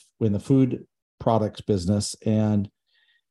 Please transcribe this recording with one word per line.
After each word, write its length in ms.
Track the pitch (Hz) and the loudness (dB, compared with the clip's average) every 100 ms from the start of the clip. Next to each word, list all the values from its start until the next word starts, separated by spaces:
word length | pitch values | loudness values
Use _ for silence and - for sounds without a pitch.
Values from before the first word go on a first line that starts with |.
| _ _ | _ _
in 140 | 113 | -2
the 60 | 101 | -2
food 480 | - 135 131 - - _ _ _ | 2 2 2 -2 -12 _ _ _
products 420 | - 113 107 - | 0 0 0 -6
business, 540 | - 101 87 104 - - 110 | -4 -2 0 -2 -2 -6 -2
and 460 | 107 107 104 101 - _ _ _ _ _ | 0 2 0 -2 -10 _ _ _ _ _